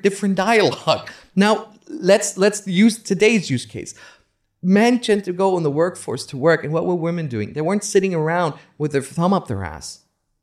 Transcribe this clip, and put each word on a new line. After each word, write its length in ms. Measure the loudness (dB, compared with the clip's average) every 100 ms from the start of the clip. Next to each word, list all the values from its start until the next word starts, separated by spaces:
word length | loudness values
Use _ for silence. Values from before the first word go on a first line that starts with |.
different 340 | -2 -2 -2 0
dialogue. 720 | 2 2 2 0 -2 -2 -4 -20 -4 2
Now, 380 | 2 2 -2 _ -16
let's, 480 | -4 4 4 2 0
let's 280 | 0 0 -2
use 320 | 4 4 4
today's 520 | -2 2 2 2 0
use 140 | -4 -6
case. 280 | -12 -14 -16 -20 -20 _ _ _ _
Men 360 | 0 4 4 2
tend 240 | 2 0 -2
to 80 |
go 240 | -2 0 0
in 60 |
the 80 | 0
workforce 540 | 0 -2 -2 -8 -10 -8
to 100 | -2
work, 260 | 2 2
and 80 | 0
what 140 | -4 -2
were 100 | -2
women 320 | -4 -4 -6
doing? 260 | -4 -6
They 80 | -4
weren't 220 | -2 -2
sitting 320 | 0 0 2 0
around 380 | -2 0 -2 -4 -14 -8
with 160 | -4
their 80 | -2
thumb 320 | -4 -2 0
up 140 | 0 -2
their 140 | -6 -8
ass. 400 | -12 -16 -18 _ _ _ _